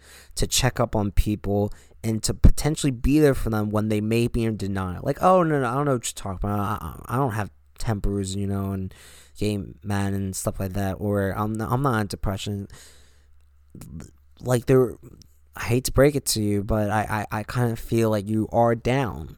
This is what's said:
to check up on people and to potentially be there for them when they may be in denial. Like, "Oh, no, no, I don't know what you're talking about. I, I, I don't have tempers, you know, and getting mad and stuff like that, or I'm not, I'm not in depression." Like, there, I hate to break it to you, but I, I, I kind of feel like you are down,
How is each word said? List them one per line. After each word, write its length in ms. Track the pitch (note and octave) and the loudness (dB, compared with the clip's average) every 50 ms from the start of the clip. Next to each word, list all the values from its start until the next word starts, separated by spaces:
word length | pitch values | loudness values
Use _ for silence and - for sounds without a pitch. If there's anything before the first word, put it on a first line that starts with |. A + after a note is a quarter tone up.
| - - - - - - - | -14 -20 -20 -20 -20 -14 -4
to 100 | - G#2+ | -4 -2
check 340 | - - - - - - - | 0 0 0 0 0 0 0
up 160 | A#2+ A2+ - | -2 0 0
on 140 | A2 G2+ G2+ | -2 -2 4
people 640 | - - - A2 G#2 G2+ - G2+ G2+ G#2 G2+ G#2 - - - - - - - | 2 2 2 2 -2 -4 -2 -2 0 0 0 0 -4 -10 -16 -20 -20 -8 -6
and 180 | A2+ A2 G#2+ | -4 -4 -2
to 140 | - - - | -2 -4 2
potentially 560 | - - - - - - D3 D#3 - - C#3+ | 8 8 8 8 8 2 0 0 0 0 -2
be 280 | B2+ A#2 C3+ B2+ C#3+ D#3 | -2 0 2 4 6 6
there 140 | D3+ C#3 B2+ | 6 6 4
for 160 | - - A2+ | 2 0 0
them 220 | A2 G#2+ G#2 G#2+ | 0 0 0 0
when 180 | G#2 G#2+ G#2+ G#2+ | 0 0 0 0
they 120 | G#2+ G#2 | 0 0
may 260 | G#2 G#2+ A2+ A#2+ A#2 | 0 2 2 2 2
be 160 | A#2+ - A#2+ A2+ | 0 0 0 -2
in 140 | A2+ A2 | -2 -2
denial. 440 | G2 G2 G2 G2 F#2+ F#2+ F2+ F2 - - | -2 -4 -4 -4 -4 -4 -4 -6 -4 -4
Like, 200 | B2+ C#3+ - - | -4 -2 2 4
"Oh, 180 | F#3 F#3+ F#3 | 4 4 4
no, 180 | F3 D#3+ D3+ C#3 | 4 2 2 0
no, 80 | C3 | 0
I 60 | A2+ A#2+ | 0 0
don't 120 | C#3 D3 | 0 0
know 80 | C#3+ C3 | 0 0
what 120 | A#2 - | 0 -2
you're 80 | - - | -6 -10
talking 340 | - - G2+ F#2 - - | -8 -8 -8 -6 -4 -2
about. 120 | G2+ G#2 G#2 | -2 -2 -2
I, 180 | G2+ G2 G#2+ - - | -2 -2 -4 -6 -6
I, 300 | D#2 A#1+ - - - A#2+ | -10 -12 -12 -8 -4 -2
I 20 | |
don't 140 | B2+ C#3+ B2 | -2 -2 -2
have 180 | G2+ A2 G2+ - - - _ _ _ - | -2 -4 -6 -6 -10 -18 _ _ _ -6
tempers, 560 | - A#2+ A2 G2+ - G#2+ G2+ G2+ G2 F#2+ F#2+ | -2 -2 -2 0 0 -2 -2 -2 -2 -4 -4
you 100 | G2+ G2+ | -4 -4
know, 280 | G2 G2+ G2 G2 G2 G2 | -2 -2 -2 -2 -4 -4
and 200 | F#2+ F#2+ F#2 - - - - - - - - - - | -4 -6 -8 -12 -16 -20 -20 -20 -20 -20 -20 -6 -4
getting 400 | G#2 G#2+ G#2 G2+ F#2 A#1 A1+ - | -2 -2 -2 -4 -6 -8 -14 -12
mad 320 | - G2+ G2+ G2+ G2+ G2 G2 | -6 -4 -2 -2 0 -2 -2
and 220 | G2 G2 F#2+ F#2 | -2 -4 -4 -6
stuff 240 | - - A2 - - | -4 -4 -4 -4 -4
like 140 | G2 F#2+ F#2 | -6 -6 -4
that, 240 | G2+ G2 F#2+ F#2 - | -4 -4 -4 -4 -4
or 320 | G2 G#2 G2+ G2+ G2 F#2+ | -2 -2 0 0 0 0
I'm 220 | F#2+ A2 G#2+ G#2+ A2 | -2 -2 -4 -4 -4
not, 180 | G#2+ A2+ - | -6 -4 -2
I'm 100 | A#2+ C3 | -2 0
not 180 | C#3+ C#3 A#2 A2 | 0 0 0 0
in 60 | G#2+ | -2
depression." 600 | F#2+ - - - - G2 G2 - G#2+ G#2 G2+ G2+ - - - - - - - - - - - _ _ - - - - _ - _ _ - - - - D#2+ D#2+ - - - _ _ - - - | -2 -4 -4 -4 -4 -4 -4 -6 -6 -6 -6 -8 -12 -16 -20 -20 -20 -20 -20 -20 -20 -20 -20 _ _ -20 -20 -20 -20 _ -20 _ _ -20 -18 -16 -14 -14 -16 -16 -18 -20 _ _ -20 -20 -10
Like, 280 | - A#2+ B2+ A#2+ - | -2 0 0 0 4
there, 280 | - C3 C3 B2+ G#2+ D2+ - - - - - - - - _ _ _ _ | 4 6 6 6 4 -2 -10 -16 -20 -20 -20 -20 -20 -20 _ _ _ _
I 80 | - - | -10 -2
hate 220 | - B2 C3 C3 | 0 0 0 0
to 60 | - | 2
break 240 | - B2 C3+ D3+ C#3+ | 4 6 6 6 4
it 100 | C3+ - | 0 -2
to 160 | - - A2+ G#2+ | -2 -2 -2 0
you, 200 | G#2 G2+ G2+ G2 | 0 0 -2 0
but 280 | A2+ A2+ G#2+ G#2+ G2+ | 0 0 0 0 0
I, 340 | G#2 G#2+ G#2 - G#2+ G#2+ G2+ - | 0 -2 -2 -2 -4 -4 -4 -4
I, 80 | A2 G#2+ | -6 -8
I 40 | G#2 | -8
kind 280 | - - B2 B2 A#2 | -4 -2 0 0 0
of 80 | A2+ - | -2 -4
feel 320 | - - A2+ A2+ A2+ A2 | -4 -2 0 2 2 2
like 160 | G#2+ G#2 G2 | 2 0 -2
you 200 | G#2 A2 A2 G#2+ - | -2 -2 -2 -2 0
are 240 | - A#2 A#2 A#2 A#2 | 2 2 4 4 2
down, 640 | A2+ - A#2+ B2+ C#3 C3+ G2+ - C#2+ D#2+ - - | 0 0 0 0 0 0 -2 -6 -8 -10 -12 -14